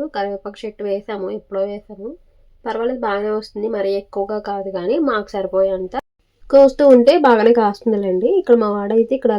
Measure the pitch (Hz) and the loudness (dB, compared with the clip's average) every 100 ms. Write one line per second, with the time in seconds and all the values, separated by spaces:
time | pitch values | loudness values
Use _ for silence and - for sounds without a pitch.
0 | 302 208 196 196 202 202 214 - 208 196 | -10 -8 -8 -8 -12 -14 -14 -10 -8 -8
1 | 202 202 190 214 - 196 196 208 208 190 | -8 -10 -8 -10 -8 -6 -6 -8 -16 -16
2 | 220 330 _ _ _ _ 233 220 233 254 | -16 -16 _ _ _ _ -8 -4 -4 -4
3 | 226 202 214 214 214 208 214 214 196 196 | -4 -4 -4 -6 -8 -8 -6 -4 -2 -4
4 | 196 202 196 214 208 202 196 190 180 311 | -6 -8 -6 -6 -8 -8 -8 -6 -4 -2
5 | 277 220 196 202 185 190 190 185 185 254 | -2 -4 -6 -8 -4 0 0 -2 -6 -10
6 | - _ _ _ - 277 277 269 285 247 | -12 _ _ _ 2 6 6 6 6 6
7 | 240 339 277 226 220 233 214 202 226 208 | 6 4 4 4 4 4 2 -2 -2 -2
8 | 196 185 240 381 - 233 214 202 202 226 | -2 -2 0 -2 2 2 2 -2 -2 0
9 | 226 262 233 | 0 0 0